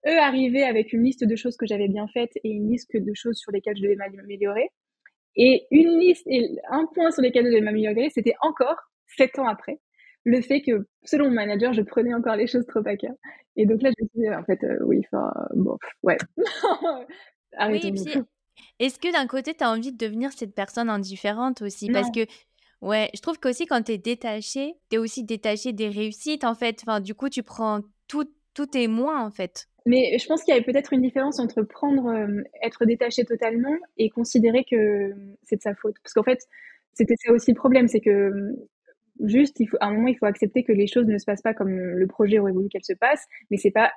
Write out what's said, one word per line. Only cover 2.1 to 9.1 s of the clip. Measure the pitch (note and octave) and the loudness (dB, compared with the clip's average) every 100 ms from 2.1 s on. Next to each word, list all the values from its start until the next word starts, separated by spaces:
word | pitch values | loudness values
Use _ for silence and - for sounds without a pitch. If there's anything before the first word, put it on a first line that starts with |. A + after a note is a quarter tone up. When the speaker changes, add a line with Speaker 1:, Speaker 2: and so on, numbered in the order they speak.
Speaker 1:
faites | A#3+ A#3+ - | -4 -6 -6
et | A3+ | -6
une | G#3+ G#3 | -4 -2
liste | A#3+ - A3+ | -2 -2 -4
de | G3 | -4
choses | G#3 A#3 A3+ | -6 -6 -6
sur | - | -6
lesquelles | G3+ G#3+ G3+ | -6 -4 -4
je | |
devais | G3+ G3+ | -2 -2
m'améliorer. | G3 G3 G3 G3+ G3+ G#3 C#4+ _ _ _ _ _ _ - | -4 -12 -16 -4 -2 -2 -4 _ _ _ _ _ _ 4
Et | B3 B3+ - | 6 6 4
une | C#4+ E4 E4 | 6 6 6
liste | F4+ F4 - | 6 4 2
et | C4 A#3 - - | 0 0 -4 -4
un | C#4 D#4+ | -2 -2
point | - E4 | 0 0
sur | D#4 | 2
lequel | C4 B3+ B3 | 2 4 4
je | |
devais | A#3 | 4
m'améliorer, | G#3+ G#3+ G#3+ G#3+ C#4+ | 2 0 0 0 0
c'était | C4+ A3+ - | 0 -2 0
encore | D#4 - B3 D#4+ - _ _ | 0 0 0 -2 -8 _ _